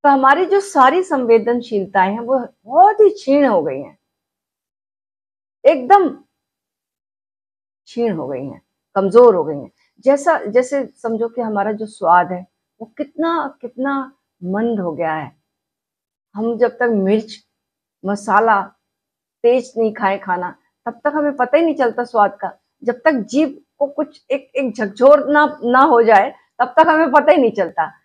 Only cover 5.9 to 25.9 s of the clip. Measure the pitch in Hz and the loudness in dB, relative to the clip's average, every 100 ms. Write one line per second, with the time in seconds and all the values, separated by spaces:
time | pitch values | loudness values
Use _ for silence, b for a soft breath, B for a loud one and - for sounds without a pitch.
5.9 | 403 339 - _ _ _ _ _ _ _ | 2 2 -6 _ _ _ _ _ _ _
6.9 | _ _ _ _ _ _ _ _ _ _ | _ _ _ _ _ _ _ _ _ _
7.9 | - 233 165 131 131 135 180 _ _ _ | -6 -4 -4 -8 -10 -12 -16 _ _ _
8.9 | 196 190 220 247 180 151 143 - _ _ | -4 2 4 4 4 -4 -10 -14 _ _
9.9 | _ 262 277 285 311 208 226 247 277 254 | _ -2 -2 -2 -4 -2 -4 -2 -6 -8
10.9 | _ 233 226 233 233 226 202 202 214 214 | _ -8 -6 -6 -8 -6 -4 -6 -6 -12
11.9 | - 175 180 175 180 185 _ _ _ 226 | -6 0 2 0 -8 -12 _ _ _ -20
12.9 | - 294 - 330 330 277 - 233 - 269 | -12 -12 -6 -4 -4 -8 -12 -18 -8 -6
13.9 | 277 269 _ _ _ 175 196 233 220 180 | -6 -10 _ _ _ -8 -4 -4 -4 -6
14.9 | 156 165 156 139 _ _ _ _ _ _ | -6 -6 -6 -10 _ _ _ _ _ _
15.9 | _ _ _ _ 202 226 226 240 - 240 | _ _ _ _ -8 -6 -2 -2 0 -2
16.9 | 214 190 214 214 - _ _ _ _ _ | 0 0 -2 -4 -20 _ _ _ _ _
17.9 | _ 185 202 208 202 226 202 190 _ _ | _ -8 -8 0 0 2 0 -2 _ _
18.9 | _ _ _ _ _ 233 247 233 220 220 | _ _ _ _ _ 0 0 -2 -4 -4
19.9 | 220 202 196 202 185 180 - _ _ - | -2 -4 -4 -6 -6 -6 -12 _ _ -14
20.9 | 233 294 302 294 277 247 294 339 285 247 | -6 -6 -2 -4 -4 0 2 0 0 -2
21.9 | 226 240 226 202 - 190 - _ _ 220 | -2 -4 0 0 -2 -12 -14 _ _ -8
22.9 | 240 320 269 202 262 302 - _ _ 277 | -2 -2 -2 -4 -2 -2 -6 _ _ -6
23.9 | 285 302 _ _ 262 - - 262 214 214 | -6 -8 _ _ -8 -6 -6 -6 -6 -8
24.9 | 202 262 294 262 294 302 294 233 254 294 | 2 4 4 4 0 0 -2 0 2 4